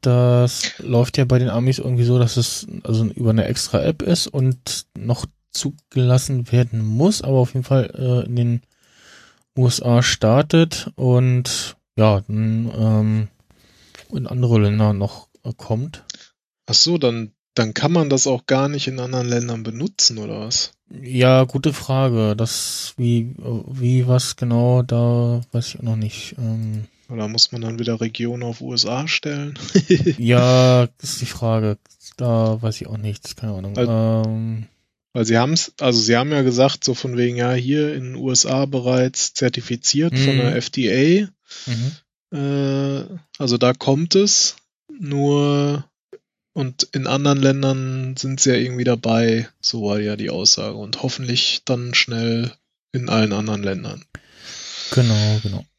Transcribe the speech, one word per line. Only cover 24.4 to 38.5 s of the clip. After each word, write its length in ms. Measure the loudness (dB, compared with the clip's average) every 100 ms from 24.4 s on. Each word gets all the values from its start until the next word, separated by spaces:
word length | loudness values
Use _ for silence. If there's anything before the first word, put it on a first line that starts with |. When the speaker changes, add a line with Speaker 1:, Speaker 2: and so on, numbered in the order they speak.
| 0 2 4 4
Speaker 1:
da 580 | 2 2 2 2 2 -2 -2
weiß 180 | -4 -4
ich 100 | -6
auch 40 |
noch 120 | -4 -2
nicht. 400 | -4 -6 -14 -8
Ähm, 480 | -6 -4 -4 -6 -10 _ _
Speaker 2:
Oder 180 | -8 -6
muss 240 | -2 -2
man 100 | -2
dann 180 | -8 -6
wieder 220 | -4 -4
Region 420 | -4 -4 -6 -6
auf 180 | -8 -8
U 120 | -8
S 120 | -4 -2
A 220 | -2 -4
stellen? 500 | -4 -4 -6 -8 -10 0 0 4
<laughs> 300 | 2 4 0
Speaker 1:
Ja, 680 | 4 4 6 6 6 6 4 _
das 140 | -12
ist 80 | -8
die 40 | -8
Frage. 520 | -6 -2 0 0 -2 _ _ -20 -6
Da 440 | 0 2 2 0
weiß 200 | -2 -6
ich 60 | -8
auch 100 | -8
nichts, 380 | -6 -8 -12 -10
keine 160 | -8
Ahnung. 220 | -8 -6 -2
Speaker 2:
Weil, 120 | 0
Speaker 1:
Ähm, 760 | 2 2 0 0 -4 -6 -8 -10 _ _ _ _
Speaker 2:
weil 120 | -4 2
sie 120 | 2
haben's, 360 | 2 0 -4 -4
also 200 | 0 0
sie 180 | 2 2
haben 140 | 2
ja 100 | 0
gesagt, 420 | 0 4 2 2
so 100 | -4
von 240 | -4 -4 -2
wegen, 200 | -2 0
ja, 160 | -2
hier 420 | -2 0 0 0 -4
in 80 |
den 120 | -8 -8
U 160 | -2
S 140 | 0
A 200 | 0